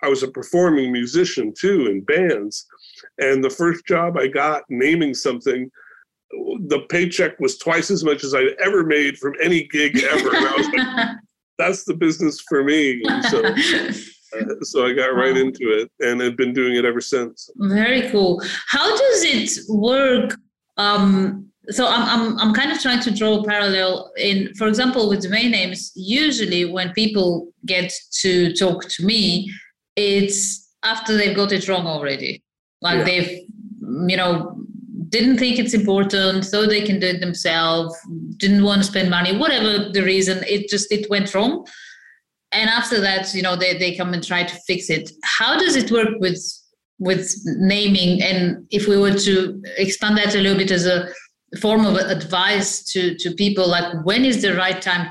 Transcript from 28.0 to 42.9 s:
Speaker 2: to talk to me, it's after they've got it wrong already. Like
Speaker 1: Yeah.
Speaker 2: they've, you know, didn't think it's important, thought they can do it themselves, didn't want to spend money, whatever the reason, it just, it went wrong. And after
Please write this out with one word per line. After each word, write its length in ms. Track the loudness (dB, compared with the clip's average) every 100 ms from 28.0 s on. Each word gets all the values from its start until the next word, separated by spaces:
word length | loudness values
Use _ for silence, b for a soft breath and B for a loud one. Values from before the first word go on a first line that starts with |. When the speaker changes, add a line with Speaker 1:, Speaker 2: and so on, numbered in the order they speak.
| -8 -2
Speaker 2:
to 320 | 2 2 2
talk 340 | 2 0 0 -6
to 160 | -4
me, 480 | -2 0 0 0 -4 B B _ _ -2
it's 760 | 2 2 2 0 -4 -6 _ _
after 320 | -6 -4 0
they've 220 | 0 2 0
got 160 | 0
it 160 | -2 -2
wrong 180 | -2 -2
already. 560 | -4 -4 -6 -6 -10 _ _ _ _
Like 200 | -2 0
Speaker 1:
Yeah. 40 |
Speaker 2:
they've, 360 | 2 0 -2 -6 -16 -20 -18 -14 -8 -2 0
you 80 | 0
know, 420 | 0 0 -4 -12 -14 -16 -14 -12 -4
didn't 280 | 0 4 4
think 220 | 2 0
it's 160 | 0
important, 720 | 2 2 2 2 2 0 0 0
thought 240 | 0 2
they 100 | 2
can 180 | 0 0
do 80 | 0
it 120 | -2
themselves, 720 | -4 -4 -2 0 0 0 -2 -8 -14 -12 -12 -2
didn't 260 | 2 4
want 160 | 6 4
to 80 | 2
spend 220 | 0 0
money, 260 | 2 0 0
whatever 540 | 0 2 2 0 -2
the 100 | 0
reason, 400 | 2 2 2 -2 -2
it 200 | -2 -2
just, 220 | -4 -2
it 180 | -2 0
went 220 | -2 0
wrong. 320 | 0 0 -2 B B B B B B _ _ _
And 200 | -2 0
after 280 | 0 -2